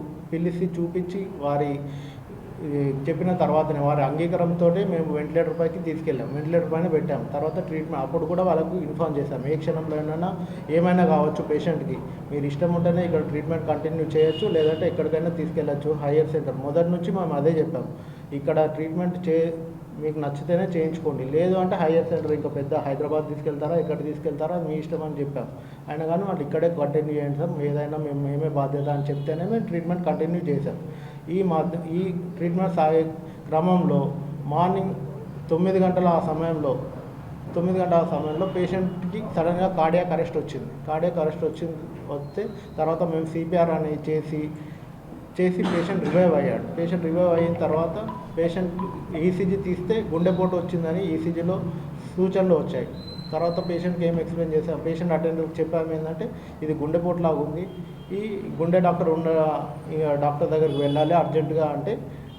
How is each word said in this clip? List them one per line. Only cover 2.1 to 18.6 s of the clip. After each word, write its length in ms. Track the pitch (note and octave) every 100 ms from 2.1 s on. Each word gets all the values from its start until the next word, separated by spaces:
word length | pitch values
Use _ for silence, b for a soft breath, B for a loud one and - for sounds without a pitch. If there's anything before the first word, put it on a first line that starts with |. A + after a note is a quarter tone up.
| B - - - -
ఈ, 300 | D#3+ C#3+ C#3 C#3 E3
చెప్పిన 240 | D3+ F3+
తర్వాతనే 460 | F3 D3 D3+ D#3 C#3+
వారి 240 | C#3+ D3
అంగీకారంతోటే 840 | C3+ D#3 E3+ F3 E3+ E3+ E3+ F3+ F3+
మేము 280 | E3 D#3
వెంటిలేటర్ 460 | D3 D3+ E3 D#3+ D#3+
పైకి 200 | E3 F3+
తీసుకెళ్ళాం, 500 | E3 C#3+ D#3 B2+ A2+
వెంటిలేటర్ 380 | C#3+ D3+ E3+ D3
పైన 160 | D#3+ F3
పెట్టాం. 400 | D#3 D3+ C3+ -
తర్వాత 340 | C#3+ D#3 E3+ F3
ట్రీట్మెంట్ 360 | D#3 D#3 D3
అప్పుడు 220 | C3+ D#3+ D#3
కూడా 180 | F3+
వాళ్ళకు 340 | F#3 D#3+ F3+ F3+
ఇన్ఫార్మ్ 400 | D3+ D3+ D#3+ C#3+
చేశాం, 300 | C#3 B2+ C#3
ఏ 80 | D#3
క్షణంలోనైనా 840 | - D#3+ D#3 D3+ D3+ D#3 F#3 F3 F3 B D#3
ఏమైనా 360 | D#3+ F3+ F3+ E3
కావచ్చు 380 | D3 D3+ -
పేషెంట్కి, 540 | - D3+ E3+ D3+ C#3 B2+ - B -
మీరు 140 | C#3+ C#3+
ఇష్టం 280 | - E3+ E3+
ఉంటేనే 300 | F3 E3+ F3
ఇక్కడ 160 | D#3+
ట్రీట్మెంట్ 460 | D3 D3 D3+ D#3+ D#3
కంటిన్యూ 380 | D3 D#3+ D#3+ D3
చేయొచ్చు, 420 | D#3 D#3 D#3 G#3+
లేదంటే 400 | D#3+ D#3 D#3+ F3
ఎక్కడికైనా 420 | D#3+ D3+ D#3+ E3+
తీసుకెళ్ళచ్చు 640 | E3+ - E3 D3 C#3+ D3+
హైయర్ 380 | D3 C#3+ D3+ C#3+
సెంటర్. 260 | D3+ C3+ C3+
మొదటి 340 | C#3 E3+ E3+
నుంచి 220 | F3 -
మేము 220 | F#3 F3
అదే 160 | C#3+ D3+
చెప్పాం, 340 | D#3+ C#3 B2+ A#2 - B B B
ఇక్కడ 320 | C#3 D3+ D#3